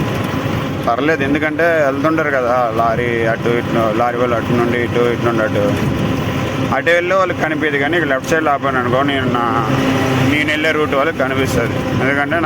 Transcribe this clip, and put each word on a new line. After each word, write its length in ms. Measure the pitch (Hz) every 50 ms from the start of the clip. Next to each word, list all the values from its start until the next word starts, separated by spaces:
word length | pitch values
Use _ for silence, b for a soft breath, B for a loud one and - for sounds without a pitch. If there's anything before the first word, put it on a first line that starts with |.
| - - - - - - - - - - - - - - - - -
పర్లేదు, 360 | 120 117 117 139 151 160 147 139
ఎందుకంటే 400 | 139 143 151 147 156 151 147 165 170 165 160 151
వెళ్తుంటారు 440 | 135 135 139 139 160 160 160 156 147 139
కదా 180 | 131 123 113 123 127 123 117 110 113
లారీ 300 | 113 113 113 113 123 120 120 117 113 113 113
అటు 180 | 113 - 117 120 120
ఇటు, 240 | 117 - - 117 113 113 107 113
లారీ 160 | 120 120 120 120
వాళ్ళు 160 | 127 123 120 113
అటు 160 | 107 104 123 120
నుండి 180 | 117 120 120 123 120
ఇటు, 180 | 113 - 120 120 120 117
ఇటు 100 | 110 - 120
నుండి 140 | 117 113 110
అటు. 180 | 107 101 104 104 104 101 - 107 - - - - - - - - - - - - - - - 131 131 131
అటు 120 | 135 135 156 170
వెళ్ళే 180 | 175 175 180 185 190
వాళ్ళకి 200 | 190 180 160 131 -
కనిపించదు, 360 | 156 156 147 147 156 143 143 139
కానీ 120 | 143 160 175
ఇక్కడ 120 | 160 143 135
లెఫ్ట్ 180 | 135 135 135 165
సైడ్లో 180 | 160 160 151 143
ఆపాను 240 | 139 127 139 131 131 123
అనుకో, 180 | 123 120 131 135 143
నేను 160 | 139 139 131 127 123
నా, 80 | 120 117 117 113 117 117 127 131 131 135 135 135 131 131 135 131 131 131 131 143
నేను 160 | 147 151 151 151
వెళ్ళే 160 | 151 156 160 156 156
రూట్ 160 | 151 143 135 139
వాళ్ళకి 180 | 139 160 165 - 135
కనిపిస్తుంది. 520 | 131 135 135 135 131 127 123 117 117 127 131 - 131 135 139 123
ఎందుకంటే 360 | 131 139 143 143 143 151 170 160